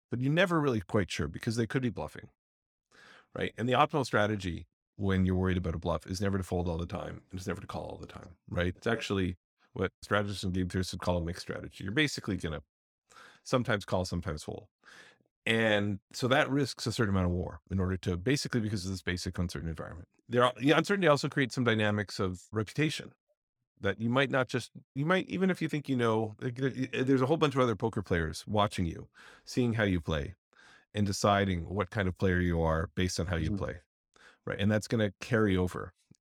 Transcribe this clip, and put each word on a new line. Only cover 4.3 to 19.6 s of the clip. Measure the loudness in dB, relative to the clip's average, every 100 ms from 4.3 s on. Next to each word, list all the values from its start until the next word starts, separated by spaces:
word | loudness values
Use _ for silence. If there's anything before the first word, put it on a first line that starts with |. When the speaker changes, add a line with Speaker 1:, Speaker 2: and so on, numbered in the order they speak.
| 0 -4 -8 -12 _ _ -4
Speaker 1:
when | 0 2 4
you're | 4
worried | 2 2
about | -2 -4
a |
bluff | -4 -4 -4
is | -4
never | -2 -2
to |
fold | -2 -2 -2
all | -4
the | -4
time, | -8 -8 -12 -12
and | -10
it's | -8
never | -8
to | -8
call | -10 -10
all | -12
the | -14
time, | -16 -20 -20 -6
right? | -2 -2 0
It's | -2
actually | -2 0 0 0 -2 _ _ _
what | -4 -4 -4
strategists | 0 0 0 -4
and | -2
game | 0 0
theorists | -2 -2
would | -2
call | 0 0
a | -2
mixed | -6
strategy. | -10 -10 -10 -10
You're | -4
basically | 0 0 -2 -4 -4
gonna | -4 -8 -12 _ _ _ _ -20 -20 -20
sometimes | -2 -2 0 -2 0
call, | -2 0
sometimes | -4 -4 -8
fold. | -8 -12 -14 _ -20 -20 -20 _ _ _ 0
And | 2 4 4 2 -4 -8
so | -4 2
that | 2 4
risks | 0 0 -2 -4
a |
certain | 0 2 4
amount | 2
of |
war | 0 -4 -10 _
in | -2
order | 0 -2
to, | -2 -2
basically | 0 0 0 -2
because | -2 -4 -4
of |
this | -6
basic | -4 -4 -4 -4
uncertain | -4 -4